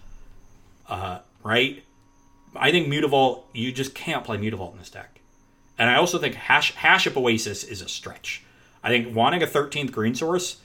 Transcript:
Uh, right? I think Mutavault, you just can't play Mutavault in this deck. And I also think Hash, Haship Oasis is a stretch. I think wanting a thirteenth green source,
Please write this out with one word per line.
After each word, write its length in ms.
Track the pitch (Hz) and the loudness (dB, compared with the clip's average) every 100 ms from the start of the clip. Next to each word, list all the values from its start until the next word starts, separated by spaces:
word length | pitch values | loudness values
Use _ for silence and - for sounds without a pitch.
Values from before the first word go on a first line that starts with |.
| - - - - - - - _ - | -18 -20 -20 -20 -20 -20 -20 _ -12
Uh, 320 | 95 95 90 - _ | -10 -8 -10 -14 _
right? 400 | 107 117 135 - - _ _ _ _ _ _ - | 0 2 2 -2 -18 _ _ _ _ _ _ -2
I 160 | 139 | 2
think 160 | 175 151 | 2 2
Mutavault, 560 | 147 151 139 131 - - | 0 2 4 2 0 -8
you 180 | 120 123 | -8 -6
just 240 | 127 135 - | -4 -6 -8
can't 280 | - 143 | -6 -6
play 140 | - 104 | -4 -6
Mutavault 360 | 107 101 90 | -4 -6 -10
in 40 | - | -14
this 140 | 90 | -20
deck. 280 | - - _ _ _ _ _ _ - | -20 -20 _ _ _ _ _ _ 0
And 120 | 117 | 4
I 60 | 127 | 4
also 240 | 175 175 | 4 2
think 160 | 147 113 | -4 -4
Hash, 380 | - 143 - - | 2 4 4 0
Haship 420 | 156 185 - 139 | 4 4 4 0
Oasis 460 | 123 110 104 101 | 2 2 -2 -8
is 180 | - 101 | -10 -12
a 80 | 87 | -10
stretch. 540 | - - - - - - _ _ _ | -12 -12 -14 -12 -12 -14 _ _ _
I 80 | 110 | 0
think 260 | 120 117 110 | 0 0 2
wanting 260 | 123 175 | 2 2
a 60 | 156 | 0
thirteenth 440 | 147 143 147 139 | 0 -2 -4 -6
green 220 | - 110 | -2 -2
source, 440 | 131 165 180 180 - | 0 0 -2 -4 -10